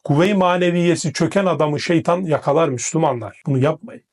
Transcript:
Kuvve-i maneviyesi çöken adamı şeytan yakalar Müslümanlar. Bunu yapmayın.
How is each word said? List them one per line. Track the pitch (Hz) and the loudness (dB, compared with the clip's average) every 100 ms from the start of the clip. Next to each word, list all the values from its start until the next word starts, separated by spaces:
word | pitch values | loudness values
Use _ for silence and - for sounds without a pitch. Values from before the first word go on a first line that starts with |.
Kuvve-i | - 147 190 | -2 2 2
maneviyesi | 196 180 180 180 175 175 160 160 | 2 2 2 2 2 2 0 -2
çöken | - 160 196 185 | -2 0 0 0
adamı | 151 151 147 | 0 0 -2
şeytan | - 165 165 175 | 0 0 0 -2
yakalar | 175 139 - 147 156 | 0 -2 0 0 0
Müslümanlar. | 123 - 156 156 123 107 - - | -2 -4 0 0 -2 -8 -10 -2
Bunu | 135 | 0
yapmayın. | 143 160 226 - _ | 0 -2 -10 -20 _